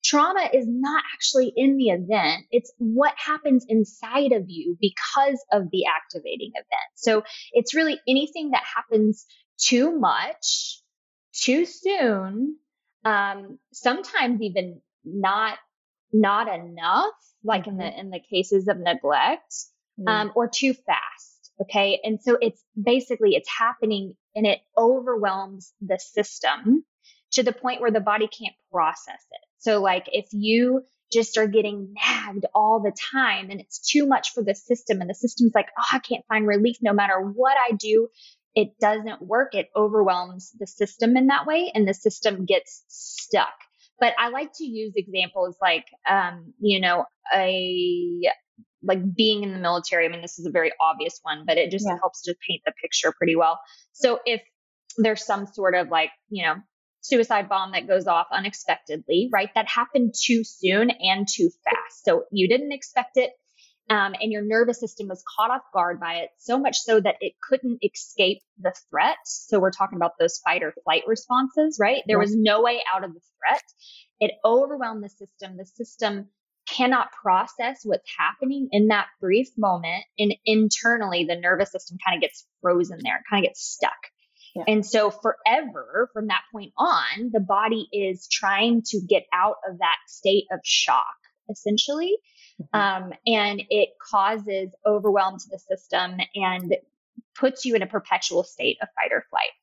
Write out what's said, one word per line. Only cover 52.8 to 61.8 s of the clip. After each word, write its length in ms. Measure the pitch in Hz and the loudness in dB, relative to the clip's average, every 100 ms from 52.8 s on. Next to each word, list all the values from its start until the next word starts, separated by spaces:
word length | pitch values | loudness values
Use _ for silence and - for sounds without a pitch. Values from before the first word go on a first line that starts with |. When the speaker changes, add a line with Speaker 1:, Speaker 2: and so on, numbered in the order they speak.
Speaker 1:
picture 300 | - - - | -6 -2 -2
pretty 240 | - 165 165 | 0 0 2
well. 240 | 165 165 - - _ | 2 0 -10 -20 _
So 280 | - 254 233 240 | -2 0 0 -2
if 160 | 226 _ _ _ _ _ - | -6 _ _ _ _ _ 0
there's 280 | 220 214 - | 0 0 -4
some 220 | 202 202 | -4 -4
sort 280 | - 190 180 | -2 0 2
of, 140 | 175 | 0
like, 220 | 165 156 - _ | -2 -2 -6 _
you 140 | 208 165 | -4 -4
know, 100 | 170 - _ _ _ | -4 -8 _ _ _
suicide 460 | - 254 226 214 196 | 0 2 4 0 0
bomb 240 | 196 190 | -2 -2
that 160 | 190 175 | -6 0
goes 200 | 190 185 | 0 2
off 200 | 170 175 | 0 0
unexpectedly, 1000 | - 196 - - 160 _ 156 147 170 247 | -4 -4 -8 -4 -4 _ -10 0 0 2
right? 180 | 214 202 - | 0 0 -2
That 120 | 220 | -2
happened 440 | - 240 277 240 - | -2 0 0 0 0
too 220 | - 233 | 0 0
soon 460 | 220 - 185 196 240 | 0 -4 0 2 2
and 360 | - 185 190 202 | 0 -2 -2 -2
too 220 | - 170 - | 0 0 0
fast. 400 | - 466 | -4 -4